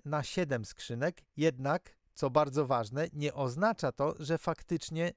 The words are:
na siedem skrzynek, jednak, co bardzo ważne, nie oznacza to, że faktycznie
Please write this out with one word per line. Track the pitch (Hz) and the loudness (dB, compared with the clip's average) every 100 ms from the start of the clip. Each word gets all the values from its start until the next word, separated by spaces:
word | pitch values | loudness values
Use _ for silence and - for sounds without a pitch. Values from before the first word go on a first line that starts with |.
| 143 | -2
na | 151 | -2
siedem | 123 185 151 120 107 | 0 -2 0 -2 -4
skrzynek, | - - 120 160 - _ - | -10 -8 -2 -2 -2 _ 2
jednak, | 160 127 139 170 - _ _ | 2 2 0 -2 -4 _ _
co | - 139 | -4 2
bardzo | 151 147 139 135 | 4 4 2 2
ważne, | 123 107 135 165 | 2 0 -2 -4
nie | 147 147 | -2 -4
oznacza | 147 131 135 220 - 135 | -2 -2 2 0 2 -2
to, | - 147 - | 0 -2 -2
że | 151 165 | -2 -2
faktycznie | 170 165 - 165 - 160 175 | 0 -4 -4 -4 -2 -2 -2